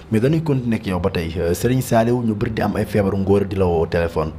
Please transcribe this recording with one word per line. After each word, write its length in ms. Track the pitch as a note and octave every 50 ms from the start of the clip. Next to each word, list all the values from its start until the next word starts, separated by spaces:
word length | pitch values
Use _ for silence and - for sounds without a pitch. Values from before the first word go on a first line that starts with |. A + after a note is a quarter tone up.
| - -
Mais 80 | A2 A2
dañuy 220 | A2+ C3+ E3 D#3+ D#3+
continuer 320 | D#3 C#3 C3 A#2+ A#2+ A2+ -
ak 60 | - G2+
yow 120 | F#2 F2
ba 100 | E2+ F#2+
tey. 240 | F2+ F#2 E2 E2 D#2+ E2+
Euh, 160 | E2 E2+ F2+
Serigne 280 | - - A#2+ B2+ C3
Saliou, 400 | B2+ - B2 A2+ A2+ A#2 A#2+ B2 A#2+
ñu 100 | A2+ G#2+
bëri 160 | G2+ - G#2+
di 100 | A2 A2+
am 140 | - G#2 F2+
ay 100 | F#2 G#2+
feebaru 320 | - - G#2+ G2 F#2+ F#2 G2
ngóor 280 | F#2+ F#2 G2 G2+ G2
di 100 | F#2+ G2
la 100 | F#2+ F#2+
woo 200 | F2+ E2+ D#2+ E2
téléphone. 460 | D#2+ - F2 E2+ E2 - E2+ D#2 D#2 D#2